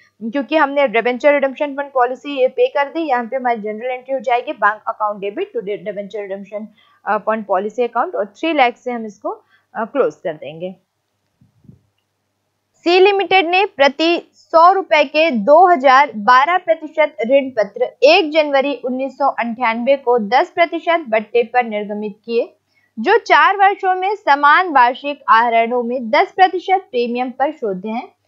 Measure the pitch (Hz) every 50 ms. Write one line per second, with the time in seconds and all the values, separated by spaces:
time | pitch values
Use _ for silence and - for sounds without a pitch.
0 | _ _ _ _ 208 233 208 285 254 - 311 311 294 277 277 285 277 233 196 233
1 | 214 240 247 233 302 294 294 285 269 269 262 - 294 285 269 277 277 277 - 254
2 | 247 254 254 254 - 285 285 262 254 262 262 - 247 254 262 285 285 277 247 330
3 | 330 294 247 247 240 220 262 262 247 247 240 214 202 214 214 214 240 254 254 254
4 | 247 269 269 262 214 254 240 240 247 294 302 208 214 202 214 208 - - - -
5 | 214 208 208 202 190 202 208 311 403 403 - 233 190 202 208 165 175 214 185 202
6 | 202 190 226 208 202 190 196 202 196 185 214 208 220 214 _ _ _ _ _ _
7 | _ - 208 208 202 220 220 226 208 - 190 185 202 214 214 254 240 233 233 233
8 | 294 370 349 - 214 208 - - 320 330 320 285 247 240 247 _ _ 254 240 233
9 | 220 214 196 _ - 330 427 - _ _ _ _ _ _ - 202 226 226 277 269
10 | 202 151 151 _ - 175 151 156 123 139 156 165 180 190 185 - _ _ _ _
11 | _ _ _ _ _ _ _ _ _ _ _ _ _ - - _ _ _ _ _
12 | _ _ _ _ _ _ _ _ _ _ _ _ _ _ _ _ _ 330 349 381
13 | 381 403 403 392 381 330 381 381 349 330 359 370 415 403 - - 277 285 269 -
14 | 320 339 349 320 - _ _ _ _ _ - 320 330 359 381 381 359 - 320 302
15 | 294 277 - 302 320 330 254 220 196 262 294 330 381 359 349 262 262 277 269 277
16 | 294 262 220 214 202 233 254 330 381 339 359 370 370 339 320 320 311 294 302 320
17 | 302 294 - - 240 220 269 277 262 269 262 220 208 196 - 220 247 - - _
18 | 247 294 339 403 330 294 302 320 302 294 277 269 262 285 277 - - 262 254 254
19 | 269 262 262 - 277 262 262 - 233 233 220 240 247 226 226 240 240 269 277 269
20 | - 240 240 233 208 196 240 277 349 359 - 359 339 339 339 320 - 349 330 339
21 | 311 226 214 226 214 - - 240 247 233 - 247 240 226 208 208 208 202 208 208
22 | 214 208 196 - _ 233 233 233 302 381 - _ _ _ _ _ _ _ _ 220
23 | 220 339 427 427 - - 339 285 311 359 403 403 392 403 403 392 381 370 370 370
24 | 370 403 427 392 _ 311 285 285 285 285 302 349 381 359 285 262 240 247 262 -
25 | 277 285 285 285 - - 220 226 220 240 226 226 233 226 247 247 233 233 247 269
26 | 240 214 285 311 392 381 - 381 370 370 370 349 - 392 370 381 381 _ - 240
27 | 240 233 240 247 254 262 247 - 269 311 302 - 240 202 190 185 196 220 220 247
28 | 359 - _ _ _